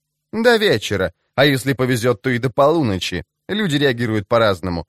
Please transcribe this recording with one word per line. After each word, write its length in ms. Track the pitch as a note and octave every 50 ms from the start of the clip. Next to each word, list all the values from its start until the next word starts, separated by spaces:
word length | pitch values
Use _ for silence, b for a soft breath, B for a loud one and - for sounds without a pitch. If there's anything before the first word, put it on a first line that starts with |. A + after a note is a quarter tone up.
| _ _ _ _ _ _
«До 240 | - A3 A#3 A#3+ A#3
вечера, 560 | G#3+ G#3+ F#3+ C3 G#2+ - - G#2 F#2 F#2 E2+ - _ _ _ _
а 120 | B2+ C#3+
если 260 | D3 C3+ B2 C3 C3+
повезет, 500 | C3 - C3 B2 C3 A2 A#2 B2 A#2 -
то 80 | - C3
и 80 | B2 A#2
до 120 | A#2+ B2
полуночи. 720 | - - C#3 D3+ E3 E3 C#3 A2 F#2+ F2+ - - F2+ E2 - - _ _ _ -
Люди 280 | F#3+ G#3+ G#3+ E3 C#3
реагируют 520 | C#3+ D3 C3+ A#2+ A#2 B2 A2 A2 G#2+ G2 -
по-разному. 580 | A#2 A2+ A2+ G#2 F#2+ F2 F#2+ F2+ F2 E2 -